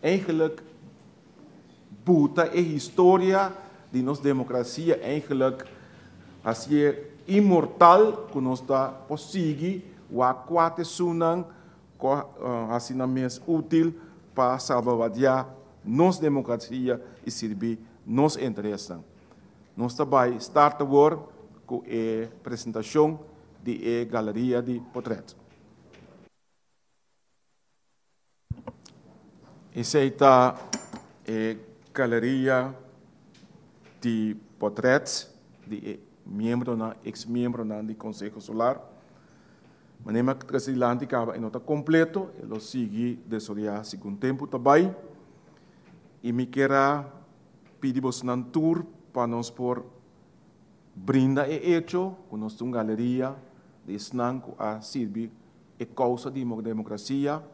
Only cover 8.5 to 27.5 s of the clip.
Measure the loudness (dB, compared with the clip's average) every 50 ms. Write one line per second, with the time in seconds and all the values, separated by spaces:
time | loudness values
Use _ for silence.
8.5 | -2 -4 -2 -2 0 0 0 -2 -6 -10 -10 -10 -10 -10 -10 -8 -4 -2 -2 -2
9.5 | -2 -2 -2 -4 -4 -4 -8 -14 -20 -20 -18 -8 -2 0 2 2 0 -2 -6 -2
10.5 | 2 2 2 2 0 -4 -8 -8 -4 -2 -2 -2 0 2 2 2 2 0 -4 -8
11.5 | -14 -20 -20 -20 -20 -20 _ _ _ -4 0 0 0 0 -2 -8 -12 -10 -6 -4
12.5 | -4 -4 -4 -2 -4 -4 -4 -4 -6 -4 -2 -2 -2 -2 -4 -4 -6 -8 -4 -2
13.5 | -2 -2 0 2 4 4 4 4 0 -4 -16 -20 -20 -20 -20 -12 -2 0 2 2
14.5 | 2 -2 -2 0 0 0 2 2 2 2 0 -2 0 2 4 4 4 4 0 -4
15.5 | -12 -20 -20 -20 -20 -14 -6 -2 2 4 4 4 4 2 0 0 0 0 0 -2
16.5 | -4 -4 -4 -8 -8 -4 -2 -2 -2 -2 -4 -16 -20 -14 -12 -10 -8 -6 -6 -6
17.5 | -6 -4 -4 -4 -4 -4 -8 -20 -20 -20 -10 -4 0 2 2 2 2 0 -4 -4
18.5 | -4 -4 -4 -6 -6 -6 -8 -12 -14 -14 -14 -20 -20 -20 -20 -20 -20 -20 -20 -20
19.5 | _ -20 -20 _ _ -4 -4 -4 -2 -4 -2 2 4 4 4 4 2 -2 -8 0
20.5 | 4 6 6 6 6 2 -2 4 6 8 8 8 6 0 -8 -16 -20 -20 -20 -20
21.5 | -20 -20 _ -8 -8 -8 -6 -4 -4 -2 -2 -2 -2 -4 -6 -8 -12 -16 -12 -10
22.5 | -10 -8 -8 -8 -6 -6 -8 -2 4 4 4 4 2 -4 -12 -20 -20 -20 -20 -20
23.5 | -20 -10 -6 -6 -6 -4 -2 -2 -2 -2 -2 -2 -4 -4 -4 -2 -4 -2 -2 0
24.5 | 0 -2 -2 -4 -6 -6 -8 -10 -12 -10 -8 -8 -8 -8 -10 -20 -20 -20 -20 _
25.5 | _ _ _ _ -20 _ -20 -20 -20 -20 -20 -20 -20 -20 -20 _ _ _ _ _
26.5 | _ _ _ _ _ _ _ _ _ _ _ _ _ _ _ _ _ _ _ _